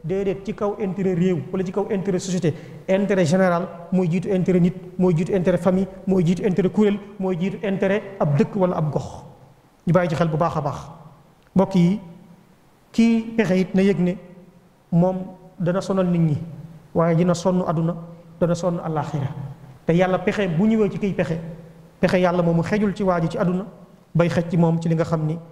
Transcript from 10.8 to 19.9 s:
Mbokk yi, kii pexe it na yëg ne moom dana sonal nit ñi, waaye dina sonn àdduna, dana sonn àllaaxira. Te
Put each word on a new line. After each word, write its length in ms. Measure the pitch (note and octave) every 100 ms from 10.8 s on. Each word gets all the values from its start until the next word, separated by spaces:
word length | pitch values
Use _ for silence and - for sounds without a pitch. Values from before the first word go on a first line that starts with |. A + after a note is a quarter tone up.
| - - - - _ _ _
Mbokk 200 | - F#3+ F#3
yi, 240 | E3+ G#3 - - - - _ _ _ _ _
kii 300 | - A#3 A3+ A3 A3+
pexe 160 | F#3+ F#3
it 140 | F#3
na 80 | F#3+
yëg 180 | G3 E3
ne 160 | F3+ F3+ - - - - _ _ _
moom 240 | E3+ F3+ F#3 F#3 - - -
dana 220 | F3 F#3
sonal 260 | F#3+ F#3+ F3+
nit 140 | F3
ñi, 180 | D#3+ C#3+ - - - - -
waaye 220 | - E3 E3
dina 180 | F3
sonn 280 | E3+ G3 F3+
àdduna, 320 | F3+ D#3+ E3 F3 - - - -
dana 140 | E3+
sonn 260 | E3+ F#3 F3
àllaaxira. 480 | E3 D#3 C3+ D3+ B2+ - - - - -
Te 60 | -